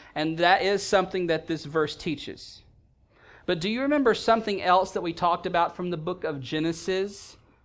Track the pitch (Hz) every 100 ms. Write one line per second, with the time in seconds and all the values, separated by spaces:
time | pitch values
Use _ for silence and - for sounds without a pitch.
0 | - 147 156 165 170 185 190 202 - 196
1 | 180 190 170 160 160 160 143 160 151 -
2 | 170 139 - - - - - _ _ _
3 | _ _ - - - 175 196 233 277 294
4 | 247 226 - 226 220 190 180 185 185 202
5 | 175 165 180 175 180 175 170 - 180 165
6 | 165 180 160 143 120 156 165 165 - 190
7 | 202 208 - - _ _